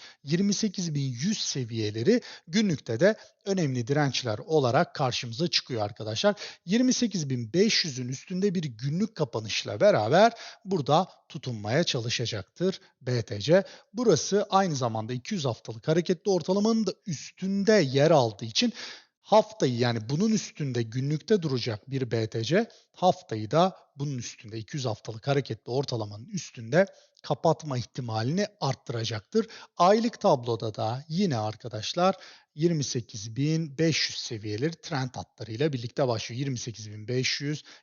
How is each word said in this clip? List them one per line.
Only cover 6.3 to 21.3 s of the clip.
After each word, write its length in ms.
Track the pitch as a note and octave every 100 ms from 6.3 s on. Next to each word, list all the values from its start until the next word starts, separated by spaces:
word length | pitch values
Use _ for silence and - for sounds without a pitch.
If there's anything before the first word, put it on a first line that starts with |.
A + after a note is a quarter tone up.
| G3+ - -
Yirmi 280 | E3+ A3+ B3+
sekiz 380 | - A#3 F#3 C#3+
bin 220 | B2+ A2
beş 320 | E3+ A3 -
yüzün 240 | F3 B2+ B2
üstünde 460 | C3 - F#3 G3+
bir 100 | F#3
günlük 500 | D#3 A2 C3+ E3 A3
kapanışla 680 | - D3 A2+ G#2+ - - G#2+
beraber 520 | G3+ D#3 G#2+ E3 A3+ A3+ - -
burada 440 | F#3+ F#3+ C3 D3+ F#3 - -
tutunmaya 560 | D3+ - A2+ G#2 C3+
çalışacaktır 960 | E3+ C3 A#2 - A#2 G#2+ - - F3+ - _ _
B 200 | B2 B2
T 180 | - G#2
C. 240 | G2+ F3+ F#3+ - _
Burası 540 | G3+ B3 D#3+ - G3 G#3
aynı 260 | F#3+ F#3+ C#3
zamanda 360 | B2+ A2 G#2+
iki 220 | B2 -
yüz 100 | G#3
haftalık 440 | C3+ A2 - A2+ -
hareketli 420 | D#3+ E3+ F3+ G#3+
ortalamanın 560 | F#3 F3 G3 G#3+ A3+ G3
da 60 | - -
üstünde 680 | C#3+ - - F#3+ G3 G3
yer 380 | G#3+ C#3+ C3+ D3+
aldığı 340 | D#3+ A#2 G#2
için 280 | A#2 - A#3+ - - - _ _
haftayı, 580 | - G#3+ G#3+ - D3+ A#2
yani 300 | A#2+ A2+ G#2+
bunun 240 | D3 A3
üstünde 500 | G#3+ - - C#3+ A#2+
günlükte 600 | A#2 B2 C#3 D3+ -